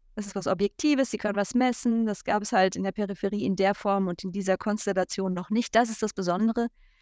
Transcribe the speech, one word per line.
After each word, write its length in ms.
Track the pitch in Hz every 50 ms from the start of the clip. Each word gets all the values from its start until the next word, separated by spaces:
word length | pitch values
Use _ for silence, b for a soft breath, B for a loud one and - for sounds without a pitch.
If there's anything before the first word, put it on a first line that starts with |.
| _ _ -
das 120 | - 208
ist 80 | 202 -
was 120 | 196 -
Objektives, 640 | - - 165 202 196 - - - 302 294 262 269 -
sie 80 | - 208
können 180 | - 214 202
was 180 | 202 202 - -
messen. 520 | 240 254 254 240 - - 240 226 226 226
Das 180 | 220 208 - -
gab 180 | - 208 208 202
es 100 | - -
halt 220 | 202 190 190 -
in 100 | - 190
der 80 | 190 -
Peripherie 520 | - 208 190 202 - - 196 208 202 -
in 100 | - 190
der 200 | 170 190 190 202
Form 340 | - - 208 196 196 190 185
und 160 | 175 - -
in 80 | 185 175
dieser 240 | 202 190 196 190
Konstellation 760 | 185 - 214 208 214 - 202 196 185 185 - - - 190 190 180
noch 160 | 180 180 -
nicht. 240 | 214 233 233 - -
Das 160 | 226 247 226
ist 120 | 220 - -
das 120 | 208 -
Besondere 540 | - 190 175 175 185 214 226 226 240 233 233 - _ - - _ _